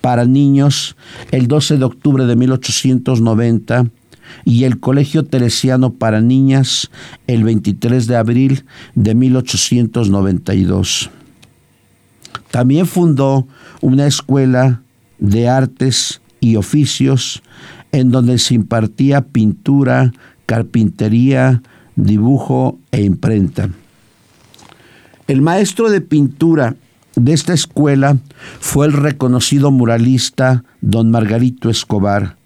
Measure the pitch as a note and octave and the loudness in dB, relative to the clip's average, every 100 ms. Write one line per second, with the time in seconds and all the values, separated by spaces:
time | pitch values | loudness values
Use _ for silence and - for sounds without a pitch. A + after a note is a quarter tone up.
0 | B2+ A#2+ A#2+ C3+ C#3+ C#3 C#3+ C#3 - - | 0 0 2 4 4 4 2 0 -6 -14
1 | - - - C3+ A#2+ D3+ C#3 C#3+ C3 - | -20 -20 -6 -2 0 0 0 0 0 -2
2 | D3 C3+ B2 A#2+ B2+ C3 - A2 C3 B2+ | -2 0 2 2 2 -2 -4 -4 0 -2
3 | - B2 A#2 A2 A#2+ A2+ - A#2+ B2 _ | 0 0 2 2 0 -2 -2 -2 -2 _
4 | _ - - - - A#2 B2+ A#2 B2 C#3 | _ -20 -20 -8 0 2 2 -2 0 0
5 | C#3+ D#3+ C#3 C3 A#2+ - C3 B2+ B2+ - | 0 -2 -2 -2 -2 -2 0 0 0 -2
6 | A2+ G#2+ A#2 C3 C3+ C3+ C3 - - - | -2 0 2 2 2 2 0 -4 -8 -16
7 | - - - A#2+ A2 A2 G2+ G2 A#2 B2+ | -20 -16 -4 -2 0 0 -2 -4 -2 -2
8 | A2+ A#2+ A2+ A#2+ C3+ C3+ - - - - | 0 -2 0 0 0 -2 -6 -20 -8 -2
9 | G#2+ A2+ C3 B2+ A#2+ G2+ - B2 A2+ A#2+ | 0 2 2 0 -2 -4 0 0 0 -2
10 | G#2+ G2 F#2+ F2+ - G2+ F#2 F#2+ F#2 - | -2 0 0 -2 -2 -2 0 -2 -2 -6
11 | - - - _ - _ _ _ _ _ | -8 -16 -20 _ -20 _ _ _ _ _
12 | _ _ - - _ B2 B2 D3 F3+ F3+ | _ _ -20 -20 _ -2 2 2 0 0
13 | F3 C#3 C3+ C3+ C3 - - - - C3 | 0 2 0 0 -4 -12 -20 -6 0 2
14 | C#3+ C#3 - C3+ C3 B2+ C3 A#2+ _ _ | 0 -2 -2 0 2 2 2 0 _ _
15 | _ _ G#2 G#2 A#2 C3 D3+ - C3 B2 | _ _ -2 0 0 0 -2 -2 -2 -2
16 | - - _ _ A#2+ A2 G2 D3 C#3 - | -6 -10 _ _ 0 0 0 0 -2 0
17 | C3+ C3+ - - _ - - - - C#3 | 0 0 -4 -12 _ -20 -20 -20 -6 0
18 | B2+ C3 B2 B2 - A#2+ G2+ A2+ A2 - | 0 2 0 0 0 -2 0 -2 -4 -2
19 | C3+ C#3 - A#2 G#2+ F2+ - C#3 C3 B2+ | 0 0 -2 0 0 -2 -2 0 2 0
20 | C3 - - _ - A2+ A2 A#2 G#2 - | 0 -2 -20 _ -6 -4 -2 0 -2 -2
21 | G#2+ A2+ C3 C3 C3 B2+ - - _ - | -2 2 2 2 2 0 -4 -20 _ -4
22 | G2+ G#2 A2+ C#3 - C3 C3 - _ - | 0 0 0 0 -2 -2 -2 -6 _ -2
23 | G2+ F2 - A2 F2+ - F#2+ F2 _ _ | -2 -2 -2 0 -2 -4 -8 -10 _ _
24 | _ _ _ _ _ - - - - - | _ _ _ _ _ -20 -20 -20 -20 -20
25 | _ _ - C3+ D3+ F#3 G3+ - A3+ G3+ | _ _ -2 0 2 0 -2 -2 0 0
26 | - D3+ C#3 - E3 D#3+ A#2+ - _ _ | 0 0 0 0 0 2 0 -4 _ _
27 | _ - B2 D#3 D3+ E3+ - - D3 C#3 | _ -2 0 0 0 -4 -4 -2 0 2
28 | C#3 C#3 - - - - - - D3 C#3+ | 2 0 -2 -20 -20 -14 -4 0 0 0
29 | C#3+ C#3+ C3 B2+ - C#3+ C#3+ C3+ A#2 A#2 | -2 -2 0 0 0 0 2 2 2 2
30 | A#2 B2+ - - C3 B2+ - _ G#2 G#2+ | 2 0 -2 -2 0 0 -4 _ -2 0
31 | A2+ A#2 G#2+ A2+ B2+ B2 A#2 A2+ - G#2+ | 2 0 0 0 -2 -2 -4 -4 -4 -2
32 | G2+ G2+ G2 - | 0 -2 -4 -10